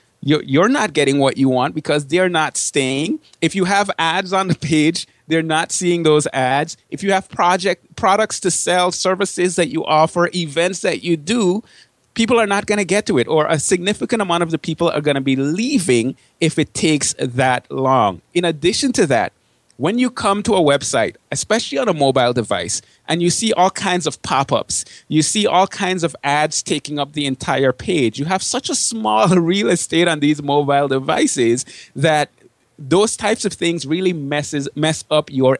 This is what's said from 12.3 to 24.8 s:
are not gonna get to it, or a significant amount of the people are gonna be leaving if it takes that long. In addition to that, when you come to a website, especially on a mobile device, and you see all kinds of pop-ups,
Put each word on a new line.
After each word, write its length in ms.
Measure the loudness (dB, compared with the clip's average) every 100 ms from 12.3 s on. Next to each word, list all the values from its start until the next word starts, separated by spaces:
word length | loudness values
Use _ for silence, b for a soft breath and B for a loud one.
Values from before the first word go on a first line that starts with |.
| 2
are 80 | 2
not 200 | 0 0
gonna 180 | -2
get 220 | 2 0 2
to 120 | 0
it, 120 | 2
or 180 | 2 2
a 100 | 0
significant 640 | 0 0 0 -4 -2 -2
amount 220 | 0 0
of 80 | 0
the 80 | -2
people 300 | -4 -2 0
are 120 | 0
gonna 200 | 0 0
be 160 | 0 0
leaving 800 | 0 -2 -2 -2 2 2 0 -6 b b
if 180 | -2 0
it 140 | -2
takes 420 | 0 0 0 -2 -4
that 540 | -6 0 0 0 -4
long. 500 | -4 2 4 2 -2 _
In 100 | -2
addition 480 | -2 0 -2 0 -2
to 160 | 0 2
that, 240 | 2 0 -6 _ _ _ _
when 160 | -2 0
you 140 | -2
come 320 | 0 -2 0
to 100 | 0
a 80 | 2
website, 540 | 4 2 0 -2 -2 -4 _
especially 480 | -8 -2 -2 0 -2
on 100 | -2
a 40 | 2
mobile 380 | 2 4 2
device, 500 | 0 -2 -4 -4 -8 b b b
and 120 | 0
you 120 | 0
see 200 | 0 0
all 200 | 2 2
kinds 340 | 2 -2 -2 -2
of 160 | -6
pop-ups, 640 | -2 0 2 0 -2 -8